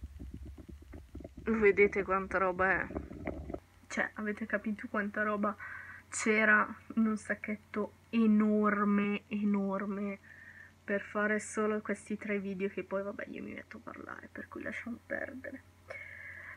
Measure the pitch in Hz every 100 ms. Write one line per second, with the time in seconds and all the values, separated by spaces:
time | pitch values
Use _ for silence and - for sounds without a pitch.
0 | - - - - - - - - - -
1 | - - - - - 226 208 190 202 202
2 | 185 190 190 185 190 180 190 175 - -
3 | - - - - - - - - - -
4 | - - 214 208 220 208 220 208 247 214
5 | 202 214 214 208 208 - - - - -
6 | - - 226 214 220 214 208 220 - -
7 | 220 214 - 208 - 214 - 214 202 -
8 | - 233 220 208 214 214 208 202 202 202
9 | 208 202 - 208 208 202 196 196 202 196
10 | 202 196 - - - - - - - 202
11 | - 208 208 214 - - 214 214 - 202
12 | - 208 208 202 196 185 196 190 185 190
13 | 202 - - - - - - 214 - -
14 | - - - - - - - - 233 233
15 | - - - 254 - 262 - - - -
16 | - - - - -